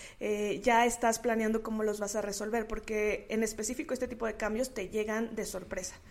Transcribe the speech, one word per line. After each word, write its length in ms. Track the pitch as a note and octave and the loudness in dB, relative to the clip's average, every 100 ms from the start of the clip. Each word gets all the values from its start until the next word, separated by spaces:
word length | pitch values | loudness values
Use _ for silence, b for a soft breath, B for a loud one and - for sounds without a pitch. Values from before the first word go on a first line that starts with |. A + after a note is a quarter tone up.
| B B | B B
eh, 400 | G#3+ G#3 G#3 F#3 | -2 0 0 2
ya 240 | A#3+ A3+ A#3+ | 4 6 6
estás 340 | A#3 A#3 A3+ | 4 2 2
planeando 440 | A#3+ A3+ G#3+ A3 | 2 2 2 2
cómo 200 | A3+ A3 | 0 0
los 180 | G#3+ G#3 | 0 0
vas 160 | G3+ A3 | -2 -2
a 40 | |
resolver", 460 | G3+ G3 G#3+ A#3 G#3+ | -2 -2 -2 0 -2
porque 600 | A3 - G#3+ G#3+ G3 - | -4 -2 0 2 0 0
en 140 | A3 | 0
específico 500 | A3 - A3 B3+ - | 0 0 -4 -4 -4
este 160 | - B3 | -2 -4
tipo 160 | A#3 A3+ | -2 -4
de 100 | G#3+ | -2
cambios 380 | G#3+ A3 C4 | -2 0 -2
te 160 | A3+ F3+ | -4 -2
llegan 460 | G#3+ G#3+ A3 A3+ A3+ | -2 0 0 0 -2
de 100 | F#3 | -4
sorpresa. 500 | F#3 F#3 F#3+ F3+ - b | -6 -6 -6 -8 -10 b